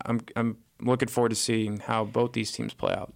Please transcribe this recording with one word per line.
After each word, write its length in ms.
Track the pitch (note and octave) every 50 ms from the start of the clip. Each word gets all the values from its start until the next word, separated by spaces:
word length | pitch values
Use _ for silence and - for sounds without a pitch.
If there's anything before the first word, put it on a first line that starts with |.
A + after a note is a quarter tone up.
| -
I'm, 160 | - A#2 A#2 - - -
I'm 240 | A#2+ A#2 A#2 A2 - _ _ _ -
looking 280 | - B2 B2+ B2+ C3+ A2+
forward 200 | - B2+ A#2+ A2+
to 80 | A2+
seeing 420 | - - - A2+ A2 A2 G#2+ G#2 G2+
how 260 | - - A2+ A2+ A2
both 280 | G#2 G#2+ A#2 A#2+ B2
these 180 | B2 A#2 A2 -
teams 240 | - - A2 - -
play 180 | - - F#2
out. 220 | F#2 F#2+ G2 - -